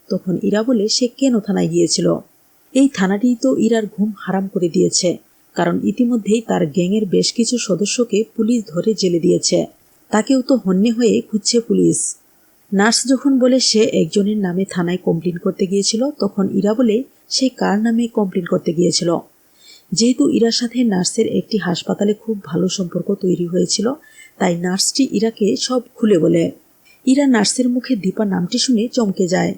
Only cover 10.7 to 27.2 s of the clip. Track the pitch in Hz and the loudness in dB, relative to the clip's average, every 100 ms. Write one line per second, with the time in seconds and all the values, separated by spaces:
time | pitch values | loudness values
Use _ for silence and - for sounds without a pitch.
10.7 | 185 226 226 233 214 - 214 - 240 226 | 2 2 2 2 2 -2 -6 -2 -2 0
11.7 | 190 170 160 - - _ _ _ _ _ | 2 2 2 -4 -10 _ _ _ _ _
12.7 | 196 214 226 240 262 285 269 247 262 - | 0 2 2 0 0 2 2 4 2 2
13.7 | 220 226 190 165 202 196 214 190 175 190 | 2 2 2 0 0 0 0 -2 -2 -2
14.7 | 185 175 180 - 165 175 170 196 - 185 | -2 -2 -2 -2 -2 -2 -4 -4 -2 0
15.7 | 196 196 220 277 294 196 202 196 196 202 | 0 0 -2 -2 -2 -4 -2 -2 0 0
16.7 | 220 240 208 269 _ - - 262 - 185 | 2 2 0 -2 _ -10 -2 -2 0 -2
17.7 | 196 226 226 233 226 202 185 170 180 - | 0 0 0 0 -2 -2 -2 -2 -2 0
18.7 | 160 175 156 170 165 - _ _ _ - | 0 0 0 -2 -2 -4 _ _ _ -20
19.7 | - _ 170 233 254 285 214 233 226 240 | -20 _ 0 2 2 2 2 0 0 -2
20.7 | 240 233 185 175 - 220 190 - 220 175 | 0 0 0 0 -2 -2 -2 -2 -4 -2
21.7 | 170 - 180 202 208 - 208 147 170 185 | -4 -4 -2 -2 -2 -6 -8 -6 -2 -2
22.7 | - 175 175 - 202 180 165 175 180 175 | -2 -6 -4 -4 -2 -2 -2 -2 -2 -2
23.7 | - 214 285 - - - - 190 170 185 | -2 -4 -4 -12 -20 -18 -4 -2 -2 -2
24.7 | 190 - - 262 202 220 - 202 262 - | -2 -2 0 0 0 -2 0 0 0 -2
25.7 | 254 - - 214 185 170 170 143 - _ | -4 -4 -2 2 4 4 2 0 -4 _
26.7 | _ _ _ 262 262 | _ _ _ 0 2